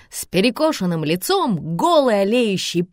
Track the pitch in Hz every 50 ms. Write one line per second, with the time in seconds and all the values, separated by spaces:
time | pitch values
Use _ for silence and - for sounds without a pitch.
0 | - _ - - - - - 175 202 254 226 - 311 320 - - 190 180 170 160
1 | 151 147 170 180 - - 381 392 330 262 185 143 - 156 170 170 277 349 339 302
2 | 269 247 214 196 196 202 233 254 233 208 190 - - - - 170 180 -